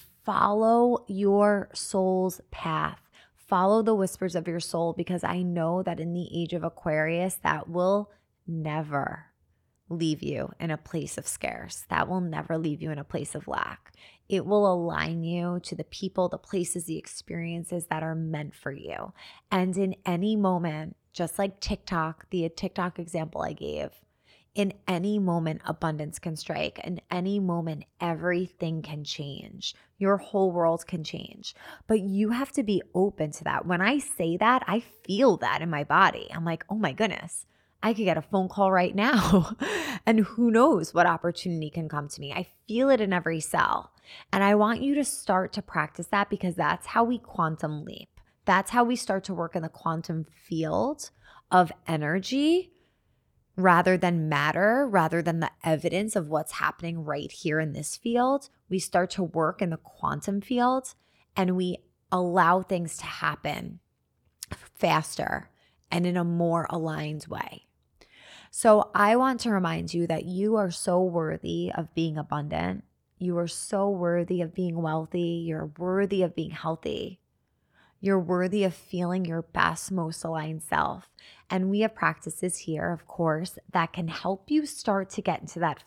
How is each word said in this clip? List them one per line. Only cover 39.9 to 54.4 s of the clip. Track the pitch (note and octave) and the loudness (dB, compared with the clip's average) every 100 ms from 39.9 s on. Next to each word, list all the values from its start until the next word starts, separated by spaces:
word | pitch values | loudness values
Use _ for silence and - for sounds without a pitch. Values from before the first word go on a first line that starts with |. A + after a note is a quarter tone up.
| A#3+ - | -2 2
And | A3 | 4
who | F#3+ - A#3 | 4 2 4
knows | A3+ C#4 G#3+ D#3+ | 8 6 6 2
what | E3 F3 | 4 6
opportunity | E3 F3 E3+ F#3 E3+ D3+ | 4 0 -2 -4 -4 -4
can | E3+ D#3 | -6 -6
come | D3 C#3+ | -6 -8
to | - | -10
me. | C#3+ | -8
I | C#3 F3+ _ - | -8 -8 _ -4
feel | A3 C4+ | 2 4
it | C4 | 4
in | G#3 | 4
every | F3+ E3 E3 | 0 0 -2
cell. | - E3 - - - _ - - - | 0 2 2 0 -6 _ -20 -20 -4
And | F#3+ | 2
I | G3+ G#3 | 6 6
want | G#3+ A3+ | 4 2
you | C#4 C#4+ | 0 0
to | |
start | C4+ - - F#3 F#3 | 0 -4 0 0 0
to | - | -6
practice | - E3 D3+ - E3+ | -6 -4 -4 -6 -2
that, | G3+ G3+ | 0 0
because | G3 F#3 F3 | 0 -2 0
that's | D3+ F3+ - | 0 0 0
how | A3+ | 2
we | A#3 B3 | 2 0
quantum | - - D#3+ D#3+ D#3 D3+ | -4 -2 -2 0 -4 -6
leap. | - - - _ _ _ - | -10 -14 -18 _ _ _ 2
That's | F#3 G3 | 2 4
how | A#3+ A#3+ | 2 2
we | B3 | 2
start | - G3 F#3+ | -2 -2 -2
to | F3 | -4
work | E3 F3+ | -4 -4
in | |
the | D#3+ | -6
quantum | - E3 D#3+ - D#3+ D#3 _ - | -6 -4 -4 -4 -4 -6 _ -6
field | D#3+ D#3+ E3+ A#3+ D4+ - _ - - - | -4 0 0 0 -2 -10 _ -20 -20 2
of | F#3 F3 - - | 4 4 0 -4
energy | D#3+ D3+ F3+ F#3 C4+ D4+ F4 F#4 _ _ _ _ _ _ _ _ - | -2 0 -2 -2 0 2 2 0 _ _ _ _ _ _ _ _ 2
rather | F#3 E3+ F3+ F3+ | 6 6 6 4
than | F3+ E3+ D#3 | 2 2 2
matter, | C#3+ | 2